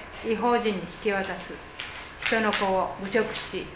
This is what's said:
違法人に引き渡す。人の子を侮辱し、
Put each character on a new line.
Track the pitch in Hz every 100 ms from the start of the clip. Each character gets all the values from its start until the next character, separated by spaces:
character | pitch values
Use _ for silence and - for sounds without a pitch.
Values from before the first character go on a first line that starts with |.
| - - 226
違 | 214
法 | 240 240
人 | 220
に | 190
引 | 170 -
き | 214
渡 | 196 190 180
す。 | - 151 - - - - - - -
人 | 226
の | 214
子 | - 196
を | 190 170 -
侮 | 196
辱 | 226 220 -
し、 | - 185 -